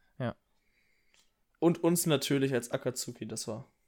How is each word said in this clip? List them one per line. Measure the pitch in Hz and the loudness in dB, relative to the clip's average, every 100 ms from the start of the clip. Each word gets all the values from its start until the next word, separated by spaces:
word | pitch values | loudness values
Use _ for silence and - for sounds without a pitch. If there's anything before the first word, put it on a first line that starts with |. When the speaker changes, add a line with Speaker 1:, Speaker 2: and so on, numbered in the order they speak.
| _ - | _ -6
Speaker 1:
Ja. | 120 - _ _ _ _ _ _ _ _ _ _ _ - | -6 -6 _ _ _ _ _ _ _ _ _ _ _ 0
Speaker 2:
Und | 165 165 | 2 4
uns | 170 170 170 | 2 2 2
natürlich | 139 - 139 135 | 2 2 2 2
als | 123 - | 0 -2
Akatsuki, | - 127 - - - 110 | -4 -4 -6 -8 -10 -10
das | 110 - | -8 -8
war, | 110 - _ | -8 -10 _